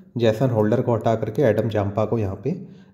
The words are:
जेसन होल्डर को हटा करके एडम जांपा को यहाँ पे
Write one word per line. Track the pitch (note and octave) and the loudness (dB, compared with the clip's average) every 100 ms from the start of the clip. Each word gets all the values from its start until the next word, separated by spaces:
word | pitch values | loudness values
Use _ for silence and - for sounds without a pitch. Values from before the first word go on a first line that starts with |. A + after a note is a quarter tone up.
| - A#2+ | -12 0
जेसन | A2+ A2 C3 | 0 2 2
होल्डर | A2 G#2+ A#2+ | 2 2 2
को | A2+ | 0
हटा | A2+ A2+ | 0 0
करके | A2+ A2+ - | 0 -2 0
एडम | B2+ G#2+ A2 | 2 2 0
जांपा | G#2 G2+ G#2 | -2 -2 -2
को | G#2+ A#2 | -2 -2
यहाँ | G2 F#2+ | -2 -4
पे | C3+ F#3 - - - | -6 -8 -10 -20 -12